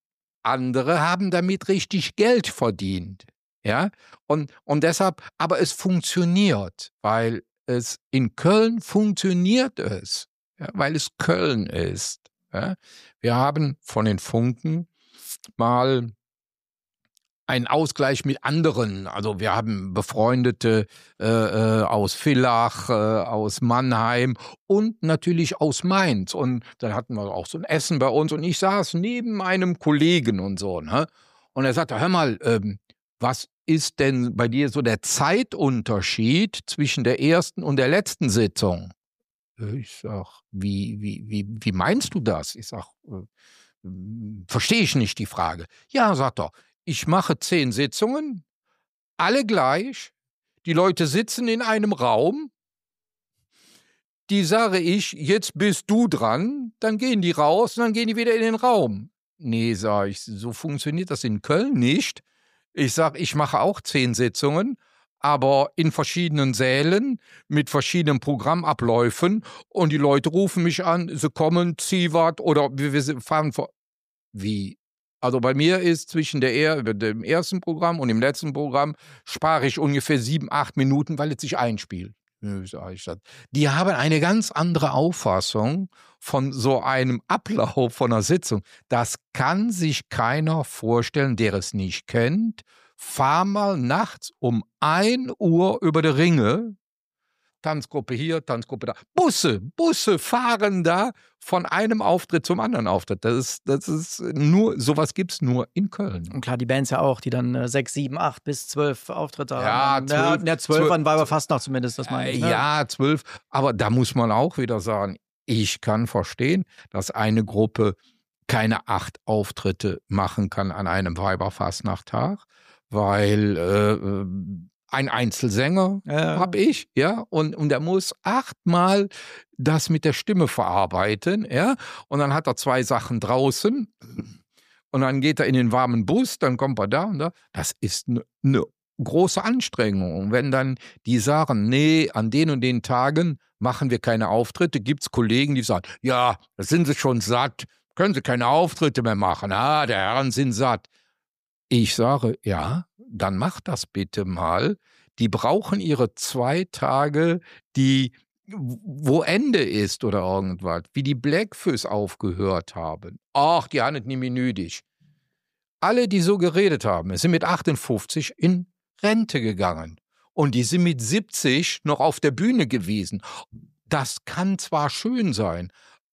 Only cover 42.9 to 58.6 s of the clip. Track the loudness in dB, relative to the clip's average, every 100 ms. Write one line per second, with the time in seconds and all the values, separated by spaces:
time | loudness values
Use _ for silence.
42.9 | _ -16 -14 -16 _ _ _ _ _ -16
43.9 | -12 -12 -12 -12 -14 -6 -2 2 2 2
44.9 | 2 0 -4 -6 -4 -4 -4 -12 _ _
45.9 | 2 2 2 0 -2 -8 _ _ _ -8
46.9 | -4 0 2 2 -2 0 0 0 0 -2
47.9 | -2 -2 -2 -6 -10 -14 _ _ _ _
48.9 | _ _ -2 0 2 2 2 2 2 -2
49.9 | -10 -18 _ _ _ _ _ 0 4 4
50.9 | 2 0 0 -2 -2 -2 0 0 0 0
51.9 | 2 2 4 2 0 -8 _ _ _ _
52.9 | _ _ _ _ _ _ _ _ _ _
53.9 | _ _ _ -2 0 4 2 2 2 2
54.9 | 0 -2 -4 0 0 0 0 0 0 0
55.9 | 2 2 2 2 2 0 -4 -8 -4 -2
56.9 | 0 0 0 0 2 4 4 2 0 0
57.9 | 0 -2 0 0 2 0 2